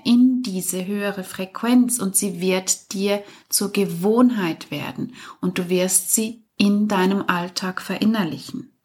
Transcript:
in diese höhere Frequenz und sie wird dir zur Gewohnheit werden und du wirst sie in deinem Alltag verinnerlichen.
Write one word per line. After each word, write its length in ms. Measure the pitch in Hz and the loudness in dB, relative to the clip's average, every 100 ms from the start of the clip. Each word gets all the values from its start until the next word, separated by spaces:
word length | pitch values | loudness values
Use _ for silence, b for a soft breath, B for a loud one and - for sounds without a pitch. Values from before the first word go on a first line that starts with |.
in 380 | - 240 254 254 | 2 6 6 4
diese 440 | 247 185 175 180 185 | -2 -4 -4 -6 -4
höhere 380 | 208 202 190 | -4 -4 -4
Frequenz 760 | 180 - 185 - 233 247 240 - | -10 -8 -8 -4 4 4 4 2
und 180 | 190 190 | -2 -2
sie 240 | 202 175 | -2 -2
wird 520 | 185 185 185 - - | 0 0 0 -4 -4
dir 320 | 196 202 202 202 B B | -4 0 -2 -4 B B
zur 240 | - 196 | -2 0
Gewohnheit 960 | 202 185 170 196 233 247 214 170 160 - | 0 0 0 2 6 4 4 -2 -4 -8
werden 440 | 147 151 - 139 B B B | -8 -8 -8 -10 B B B
und 180 | 185 185 | -4 -4
du 100 | 175 | 0
wirst 460 | 180 185 180 - | 0 2 0 0
sie 300 | - 220 - _ - | -2 -2 -8 _ 0
in 300 | 202 202 208 | 2 2 2
deinem 380 | 196 185 202 - | 2 2 2 0
Alltag 560 | 180 180 - 185 185 | -2 -4 -6 -6 -8
verinnerlichen. 920 | - 190 214 170 156 - - - - _ | -6 0 0 0 -2 -6 -10 -12 -14 _